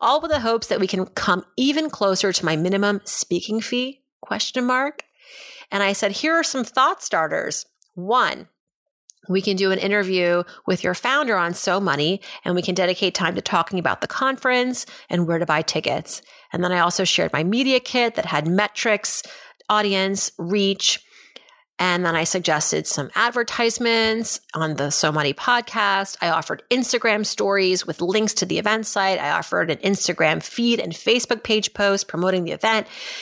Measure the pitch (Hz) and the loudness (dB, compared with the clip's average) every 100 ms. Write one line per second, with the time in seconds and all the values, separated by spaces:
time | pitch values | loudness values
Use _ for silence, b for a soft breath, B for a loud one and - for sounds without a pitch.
0 | 226 294 320 302 226 226 - 202 190 190 | 2 2 0 -2 0 0 0 -2 0 -2
1 | 185 - - 185 - - 262 294 311 - | -4 -4 0 0 -2 -2 0 2 -2 0
2 | 196 185 202 180 165 156 175 196 202 202 | 0 2 2 0 0 0 0 2 0 0
3 | - - - 175 - 220 - 247 254 277 | 0 -2 0 -2 -2 -6 -4 -4 -4 -8
4 | _ - - - - 254 247 254 277 - | _ -18 -8 -4 -4 -2 0 0 0 -4
5 | - B B B B B B 202 196 202 | -18 B B B B B B 0 0 2
6 | 202 196 302 330 320 269 233 - 277 381 | 0 0 0 2 0 -2 -2 2 2 2
7 | - 185 160 156 - 151 - _ - - | -2 -2 0 -2 -4 -6 -8 _ -20 -10
8 | 180 247 196 139 - _ _ _ _ _ | 0 2 2 -2 -10 _ _ _ _ _
9 | _ - - 185 190 190 196 190 196 208 | _ -16 -2 0 0 0 2 0 0 0
10 | 190 185 175 175 175 B - 185 180 180 | 0 0 2 2 -2 B -2 -2 0 -2
11 | 240 277 277 202 170 175 - 185 196 143 | 0 0 2 0 0 -2 0 0 0 0
12 | 151 190 B B - 180 175 180 180 180 | 0 -2 B B -2 -2 0 0 0 0
13 | 190 - 196 185 - 170 165 185 143 104 | -2 0 -2 -2 -2 -2 0 -2 -2 -2
14 | - - 262 269 262 247 254 247 - B | -4 -2 -2 0 0 2 0 -2 -6 B
15 | B 175 165 165 165 156 156 160 156 143 | B 0 2 0 2 0 0 -2 -2 -4
16 | - - - B B - 180 180 175 - | -2 -6 -6 B B -2 0 2 2 2
17 | 185 - 170 143 170 233 269 262 254 254 | 0 2 0 0 0 2 2 2 0 0
18 | 240 226 170 151 156 185 208 - 233 208 | 0 0 -2 0 2 2 0 0 0 0
19 | - - - B B B - 214 208 196 | 2 -2 -4 B B B 0 2 2 2
20 | 190 202 - - 170 208 196 190 - - | 0 0 -2 -4 -2 2 2 2 0 -2
21 | B B B B B B B - 180 175 | B B B B B B B -2 0 2
22 | 175 165 165 190 175 156 - 156 160 - | 2 0 0 0 2 2 2 0 0 -2
23 | 131 - 233 240 233 - 233 226 233 226 | -2 0 0 0 -4 0 0 0 0 2
24 | 220 220 226 - _ 160 160 147 143 - | 2 0 0 -2 _ -4 -2 -2 -2 2
25 | 156 151 143 131 - 240 240 233 208 196 | 2 2 0 0 0 0 0 -2 0 0
26 | 196 - 175 160 - - - 247 247 240 | -2 -2 0 0 -2 -6 -2 0 2 0
27 | 233 214 208 - 202 196 185 180 - 156 | 2 0 0 0 0 2 2 2 -2 -4
28 | 170 208 214 - 185 165 208 220 220 - | 0 2 2 0 0 0 0 0 0 0
29 | 190 185 143 160 156 175 170 151 190 196 | 0 0 0 -2 -2 -2 0 0 0 0
30 | - 175 156 160 - - 233 233 180 165 | 0 2 2 2 -4 -2 0 0 -2 -4
31 | - 240 - 233 - 220 208 - 202 196 | 0 2 2 -2 0 0 0 0 2 2
32 | - 156 185 185 170 160 220 220 - B | 0 -2 0 0 0 0 2 2 -2 B
33 | B B | B B